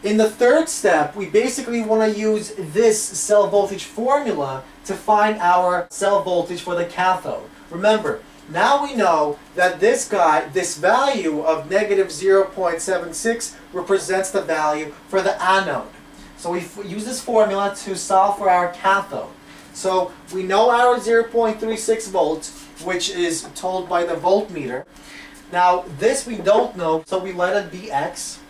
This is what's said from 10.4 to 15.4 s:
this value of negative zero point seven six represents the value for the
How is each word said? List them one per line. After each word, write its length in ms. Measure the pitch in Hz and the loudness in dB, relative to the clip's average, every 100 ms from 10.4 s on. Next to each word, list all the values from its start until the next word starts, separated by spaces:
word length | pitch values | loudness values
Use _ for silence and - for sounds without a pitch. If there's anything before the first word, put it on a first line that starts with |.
| 156 | 0
this 280 | 180 170 147 | -4 -4 -2
value 640 | 175 240 277 240 165 151 | 2 2 2 0 -2 -2
of 300 | 156 156 151 | 0 -2 0
negative 420 | 190 208 196 185 | 0 2 0 0
zero 320 | 151 190 196 | 0 4 4
point 380 | 190 - 180 165 | 4 0 -2 -2
seven 320 | - 185 165 | -2 -4 -4
six 420 | 156 226 233 - - - | -4 -4 -4 -6 -14 -12
represents 600 | 185 180 190 185 190 190 | -10 0 0 0 -2 0
the 100 | 196 | -4
value 500 | 165 160 156 151 156 - - | -2 0 0 -2 -6 -12 -4
for 140 | 190 | 0
the 200 | 185 - | 0 0